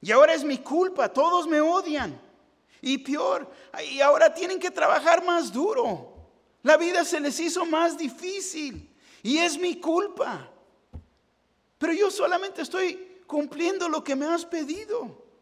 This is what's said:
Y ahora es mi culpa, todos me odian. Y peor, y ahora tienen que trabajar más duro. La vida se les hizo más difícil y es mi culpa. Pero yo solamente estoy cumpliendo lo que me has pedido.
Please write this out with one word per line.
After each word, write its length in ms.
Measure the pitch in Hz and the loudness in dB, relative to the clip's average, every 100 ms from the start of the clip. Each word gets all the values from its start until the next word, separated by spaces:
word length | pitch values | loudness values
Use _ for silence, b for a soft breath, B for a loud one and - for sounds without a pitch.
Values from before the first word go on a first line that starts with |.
Y 120 | 165 | 4
ahora 200 | 226 302 | 8 8
es 120 | 330 | 6
mi 140 | 285 269 | 0 -4
culpa, 540 | - 302 370 370 233 | -2 0 0 0 -2
todos 360 | - 311 359 320 | 2 2 2 2
me 120 | 302 | 2
odian. 580 | 311 349 370 294 220 127 - _ _ _ _ b | 4 2 0 -4 -6 -10 -18 _ _ _ _ b
Y 180 | 262 269 | -4 -4
peor, 520 | 269 294 269 277 285 B B - - | -2 -2 0 -2 -4 B B -12 -10
y 100 | 269 | 2
ahora 320 | 277 294 311 | 4 8 6
tienen 280 | 311 349 370 | 4 -4 -2
que 100 | 359 | -4
trabajar 540 | - 320 302 285 339 | 0 2 4 4 4
más 280 | 359 339 269 | 4 0 0
duro. 640 | 202 349 269 240 175 - - - _ _ _ | -2 -2 0 -2 -4 -10 -20 -20 _ _ _
La 140 | 247 311 | 4 4
vida 280 | 339 359 | 4 0
se 140 | 311 330 | 0 0
les 200 | 285 - | -2 -2
hizo 260 | 330 339 339 | -4 -2 0
más 320 | 311 339 294 | 2 0 0
difícil 960 | 311 - 359 392 - - 294 185 - b b b | -8 -8 -10 -8 -8 -10 -10 -12 -18 b b b
y 140 | 208 294 | -2 0
es 200 | 349 294 | 0 0
mi 220 | 359 349 | -4 -4
culpa. 720 | 302 330 403 381 494 190 131 - _ _ _ - - _ _ _ _ _ _ _ | 0 0 0 -4 -4 -4 -12 -20 _ _ _ -20 -20 _ _ _ _ _ _ _
Pero 140 | 320 | -4
yo 180 | 330 403 | 0 0
solamente 500 | 415 392 359 392 - | 2 0 0 -4 -8
estoy 600 | 311 381 370 370 - - - | -8 -4 -4 -4 -16 -20 -6
cumpliendo 640 | 302 294 294 339 392 339 | -4 -4 -4 -4 -2 -2
lo 160 | 311 | -4
que 100 | 302 | -4
me 120 | 269 294 | -4 -2
has 200 | 339 339 | -4 -4
pedido. 800 | 339 285 339 427 466 233 - - _ | -8 -6 -8 -6 -6 -8 -14 -20 _